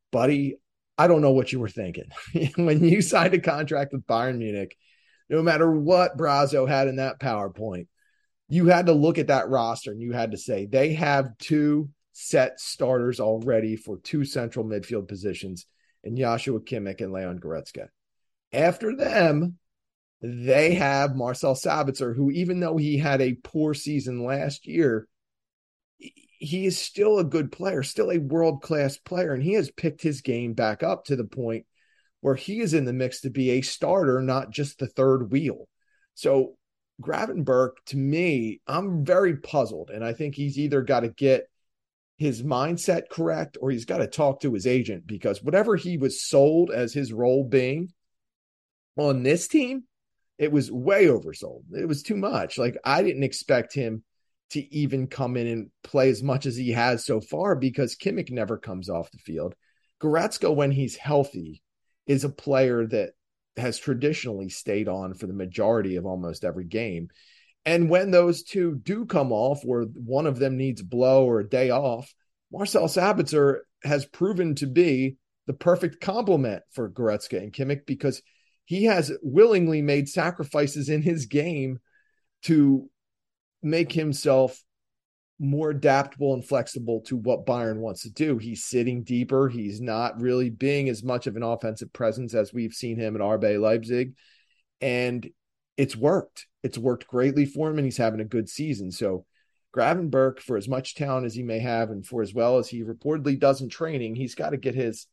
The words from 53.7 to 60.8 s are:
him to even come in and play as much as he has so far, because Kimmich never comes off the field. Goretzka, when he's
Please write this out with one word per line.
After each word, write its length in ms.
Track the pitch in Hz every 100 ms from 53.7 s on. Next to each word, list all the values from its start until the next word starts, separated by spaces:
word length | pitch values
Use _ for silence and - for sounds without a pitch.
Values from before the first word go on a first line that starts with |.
him 300 | 147 117 110 - _ _ _ _
to 240 | 147 143 151
even 320 | 139 131 131
come 300 | - 123 123
in 100 | 117
and 220 | 117 101 _
play 260 | - 139 135
as 140 | 107
much 220 | 139 135 139
as 100 | 117
he 160 | 123
has 320 | 113 123 120
so 160 | - 110
far, 360 | - 151 196 147
because 420 | 131 127 123 -
Kimmich 340 | 185 - 175
never 260 | 123 104 110
comes 320 | - 92 92
off 220 | 85 82
the 60 | -
field. 380 | - 80 85 - _ _ _ _
Goretzka, 540 | 156 160 208 - 175 147
when 160 | 139
he's 240 | 135